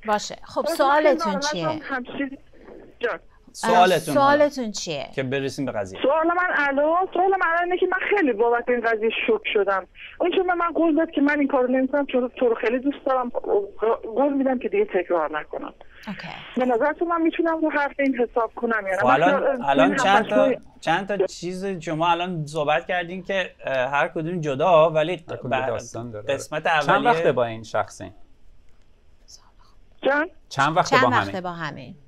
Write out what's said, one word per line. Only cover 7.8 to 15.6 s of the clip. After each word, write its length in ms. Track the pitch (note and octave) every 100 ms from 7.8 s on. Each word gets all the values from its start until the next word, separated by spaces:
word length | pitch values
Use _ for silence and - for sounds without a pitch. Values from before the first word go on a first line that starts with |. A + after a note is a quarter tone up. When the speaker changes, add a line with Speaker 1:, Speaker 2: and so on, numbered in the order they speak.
| F#4
Speaker 2:
من 60 | F#4 - G#4
خیلی 160 | D#4
بابت 360 | G#3 A#3 A#3+ A#3+
این 120 | B3
قضیه 280 | A3+ A3+ A3 A3 -
شوک 140 | G#3+ -
شدم. 340 | G#3+ G3 G3 F#3 - - -
اون 120 | F4
چون 200 | F4 F4+
من 180 | F4 E4+
قول 240 | - E4 D4+
داد 160 | E4
که 100 | D4+
من 180 | C#4+ D4+
این 80 | C#4
کارو 200 | C#4 B3
نمی‌کنم، 380 | C4 C4 C#4+ C#4
چون 260 | B3+ B3 -
تو 120 | B3
رو 80 | A3+
خیلی 240 | A3 B3
دوست 260 | C4 C#4 -
دارم، 240 | C4 B3 - - G3+ G3+ - G#3+ A#3 A3+ A3
قول 180 | C#4+
می‌دم 260 | C#4 C4+ B3+
که 100 | A3
دیگه 160 | G3+ G#3
تکرار 540 | F#3+ F3 F3 D3+ D3+
نکنم. 340 | D3+ -